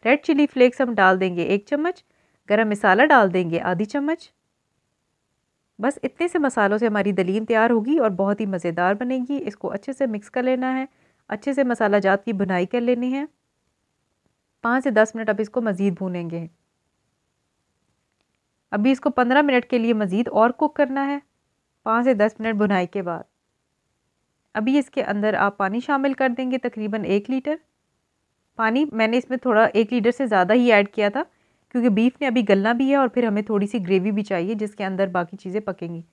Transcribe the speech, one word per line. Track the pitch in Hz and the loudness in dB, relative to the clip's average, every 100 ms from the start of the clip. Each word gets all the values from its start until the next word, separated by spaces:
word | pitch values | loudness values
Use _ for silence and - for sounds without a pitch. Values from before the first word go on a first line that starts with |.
| 226 | 2
रेड | 285 | 0
चिली | - 285 294 | 2 0 2
फ्लेक्स | - 254 247 | 4 4 4
हम | 262 220 | -2 4
डाल | 190 190 | 4 4
देंगे | 190 175 170 | 0 -2 -2
एक | 202 202 | -2 -2
चम्मच, | 294 320 359 _ _ _ _ - | -2 -2 -6 _ _ _ _ -2
गरम | 208 220 | 0 0
मसाला | 208 214 190 302 | 0 2 4 6
डाल | 277 202 | 6 4
देंगे | 180 175 165 | 2 -2 -2
आधी | 175 180 208 | -2 -4 -4
चम्मच। | 285 285 330 - _ _ _ _ _ _ _ _ _ _ _ _ _ _ _ | -4 -4 -6 -8 _ _ _ _ _ _ _ _ _ _ _ _ _ _ _
बस | 220 277 | -6 -4
इतने | 277 _ 339 | -8 _ -4
से | 339 | -2
मसालों | 277 254 202 214 | -2 0 0 0
से | 226 | 0
हमारी | 208 196 | 0 -2
दलीम | 185 180 196 220 | 0 0 -2 0
तैयार | 226 226 | 0 2
होगी | 233 220 311 | 2 2 0
और | 226 | 0
बहुत | 185 196 208 | 0 -2 -2
ही | 214 | -2
मज़ेदार | 190 175 170 180 202 | -4 -4 0 0 0
बनेगी। | 247 262 254 285 | -4 -4 -4 -6
इसको | 269 202 - | -6 -8 -8
अच्छे | 202 - | -8 -10
से | 262 269 | -4 -4
मिक्स | 214 208 | -4 -8
कर | - | -4
लेना | 254 254 254 | -2 -2 -2
है, | 262 269 _ _ _ _ | -4 -6 _ _ _ _
अच्छे | 208 277 | -8 -4
से | 262 | 0
मसाला | 262 233 214 202 | 0 2 2 2
जात | 196 196 | 2 0
की | 214 208 | 0 -4
भुनाई | 196 180 185 | 0 0 0
कर | 247 | -2
लेनी | 240 247 254 | 0 0 -2
है। | 269 302 _ _ _ _ _ _ _ _ _ _ _ _ _ | -4 -6 _ _ _ _ _ _ _ _ _ _ _ _ _
पाँच | 226 247 | -4 -2
से | 269 | 0
दस | 214 214 226 | 2 2 0
मिनट | 220 | -4
अब | 208 | -2
इसको | 214 262 | -2 -4
मज़ीद | 226 185 196 180 | -4 0 -2 -2
भूनेंगे। | 190 175 170 165 165 _ _ _ _ _ _ _ _ _ _ _ _ _ _ _ _ _ _ _ _ _ _ | -6 -6 -8 -8 -10 _ _ _ _ _ _ _ _ _ _ _ _ _ _ _ _ _ _ _ _ _ _
अभी | 202 226 | 0 0
इसको | 262 302 | 2 0
पन्द्रह | 247 247 262 | 0 2 2
मिनट | 294 254 240 | 4 2 0
के | 247 | -2
लिए | 233 220 | 0 0
मज़ीद | 208 190 240 | 0 -2 0
और | - 226 | 2 2
कुक | 240 302 302 | 2 -2 0
करना | 277 269 | -2 0
है, | 277 285 _ _ _ _ _ _ - | -4 -6 _ _ _ _ _ _ -2
पाँच | 226 240 | 0 2
से | 226 | 2
दस | 208 214 | 0 0
मिनट | 226 214 | -4 0
भुनाई | 208 196 180 | 2 2 -2
के | 208 | -4
बाद। | 175 165 - _ _ _ _ _ _ _ _ _ _ _ _ 220 | -6 -8 -10 _ _ _ _ _ _ _ _ _ _ _ _ -6
अभी | 220 277 | 0 0
इसके | 269 - | 0 -4
अंदर | - 208 214 202 | -4 -2 0 2
आप | 202 202 | 0 0
पानी | 196 220 | -4 -4
शामिल | 247 277 277 | -2 -2 0
कर | 269 262 | 0 -2
देंगे, | 240 262 254 | -2 -4 -4
तकरीबन | 247 220 214 214 196 | -6 -6 -6 -6 -2
एक | 202 202 | -2 0
लीटर। | 262 277 320 _ _ _ _ _ _ _ _ _ - | -6 -4 -8 _ _ _ _ _ _ _ _ _ -4
पानी | 220 240 302 | -2 0 -2
मैंने | 220 220 240 | 0 0 0
इसमें | 247 254 262 | -2 -4 0
थोड़ा | 214 226 | 4 4
एक | 202 214 | 2 0
लीटर | 247 220 | 2 0
से | 240 262 | 0 0
ज़्यादा | 208 180 | 2 4
ही | 233 240 | 4 6
ऐड | 214 202 | 4 4
किया | - 202 | 0 -2
था, | 208 339 _ _ _ _ | -2 -6 _ _ _ _
क्योंकि | 247 240 | -2 0
बीफ | 196 240 - | 2 2 0
ने | 277 | -2
अभी | 247 | 0
गलना | 208 196 202 | 2 2 2
भी | 240 269 | 0 2
है | 277 | 2
और | 254 | 2
फिर | 247 233 | 0 -2
हमें | 208 214 | -2 -2
थोड़ी | 208 202 | -2 -2
सी | 233 | -4
ग्रेवी | 180 190 185 | 0 0 0
भी | 208 | -4
चाहिए | 208 185 180 226 | -2 -4 -4 -4
जिसके | 208 208 | -6 -6
अंदर | 196 190 196 | -6 -2 -2
बाकी | 180 170 190 | -2 -4 -8
चीज़ें | 190 190 | -8 -8
पकेंगी। | 208 185 170 170 165 | -6 -10 -10 -12 -14